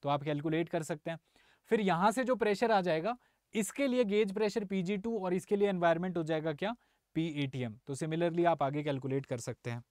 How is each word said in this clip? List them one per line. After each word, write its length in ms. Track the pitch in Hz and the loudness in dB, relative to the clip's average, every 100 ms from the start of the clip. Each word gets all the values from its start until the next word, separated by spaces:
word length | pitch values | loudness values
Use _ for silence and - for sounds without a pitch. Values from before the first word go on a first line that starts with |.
तो 60 | 139 | 0
आप 140 | 143 | -2
कैलकुलेट 460 | 139 147 156 156 165 | 0 -2 0 0 0
कर 140 | 175 | -4
सकते 280 | 156 160 - | -4 -8 -6
हैं। 80 | 165 _ _ _ _ _ | -10 _ _ _ _ _
फिर 100 | 226 | 2
यहाँ 300 | 196 165 202 | 4 4 4
से 120 | 226 | 2
जो 100 | 254 247 | 0 2
प्रेशर 340 | 208 202 233 | 2 2 4
आ 80 | 214 | 4
जाएगा, 340 | 180 160 180 247 _ _ _ | 4 0 0 -6 _ _ _
इसके 320 | 208 208 - 277 | -4 -4 0 0
लिए 180 | 254 226 | 2 2
गेज 260 | 208 214 | 2 0
प्रेशर 300 | 196 214 208 | 0 -2 -2
पी 180 | 208 190 | -4 -2
जी 140 | 175 208 | -2 -2
टू 200 | 220 226 | -2 -4
और 160 | 185 | -2
इसके 220 | 185 - 208 | -2 0 2
लिए 120 | 202 | 2
एनवायरनमेंट 480 | 190 170 165 185 175 | 4 2 2 0 -2
हो 60 | |
जाएगा 280 | 156 160 156 | -2 -2 -2
क्या? 200 | 151 190 233 _ _ _ - | -4 -4 -6 _ _ _ -4
पी 100 | 165 | -2
ए 120 | 147 139 | -2 -4
टी 160 | 135 | -4
एम। 160 | 120 110 - | -6 -8 -10
तो 80 | 135 | -6
similarly 500 | 165 160 170 165 170 | -4 0 0 4 2
आप 160 | 160 | 4
आगे 200 | 139 147 | 0 -2
कैलकुलेट 440 | 151 139 131 135 139 | -2 -4 -2 -4 -4
कर 140 | 123 | -8
सकते 300 | - 120 - | -8 -10 -8
हैं। 120 | 120 - | -10 -10